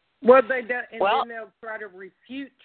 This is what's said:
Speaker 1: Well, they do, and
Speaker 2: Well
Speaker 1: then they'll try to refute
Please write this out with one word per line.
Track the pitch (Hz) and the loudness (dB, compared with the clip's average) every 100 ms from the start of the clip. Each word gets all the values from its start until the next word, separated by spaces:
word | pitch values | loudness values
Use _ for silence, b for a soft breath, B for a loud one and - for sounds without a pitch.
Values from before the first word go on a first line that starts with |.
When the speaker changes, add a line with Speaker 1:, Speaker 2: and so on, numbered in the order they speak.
| _ _ | _ _
Speaker 1:
Well, | 226 262 220 | 6 6 6
they | 254 | -2
do, | 214 247 - | -6 -8 -8
and | 226 | -4
Speaker 2:
Well | 196 247 240 | 0 0 -2
Speaker 1:
then | |
they'll | 226 214 _ | -10 -16 _
try | 226 220 | -14 -14
to | 214 | -14
refute | 185 190 - - 262 269 _ | -18 -20 -20 -16 -14 -14 _